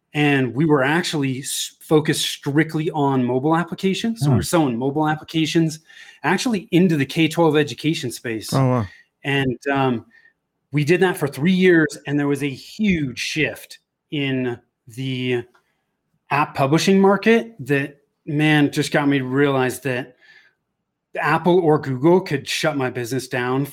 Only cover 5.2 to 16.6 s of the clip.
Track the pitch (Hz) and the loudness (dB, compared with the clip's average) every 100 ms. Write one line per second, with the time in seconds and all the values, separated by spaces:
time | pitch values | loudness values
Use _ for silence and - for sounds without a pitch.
5.2 | - 160 156 170 160 156 _ - - - | -4 -4 -2 0 -2 -4 _ -20 -20 -6
6.2 | 143 190 262 214 - 170 185 156 135 170 | -2 -2 -2 -4 0 2 2 2 -2 0
7.2 | 160 160 165 147 143 120 147 160 123 - | 0 2 2 2 0 -4 -4 -4 -6 -8
8.2 | 123 110 - 135 131 127 98 - _ _ | -8 -8 -4 0 2 0 -2 -10 _ _
9.2 | 143 139 131 120 143 139 131 117 - _ | -4 -2 -2 -4 -4 0 0 -2 -8 _
10.2 | _ _ _ _ _ 147 147 175 185 175 | _ _ _ _ _ -4 0 2 2 0
11.2 | 139 135 165 185 185 170 151 - - 143 | -4 -2 0 4 6 4 2 -2 -4 -2
12.2 | 143 139 143 127 - - 214 170 139 107 | 0 -2 -4 -8 -14 -4 0 0 -2 -6
13.2 | - 156 127 - - - _ _ _ 151 | -8 -2 -4 -4 -16 -20 _ _ _ -4
14.2 | 139 131 127 120 _ _ - 113 135 127 | -2 -2 -4 -6 _ _ -20 -10 -6 -4
15.2 | 127 120 120 _ _ _ _ _ _ _ | -2 -4 -4 _ _ _ _ _ _ _
16.2 | _ 143 143 - | _ -2 -2 0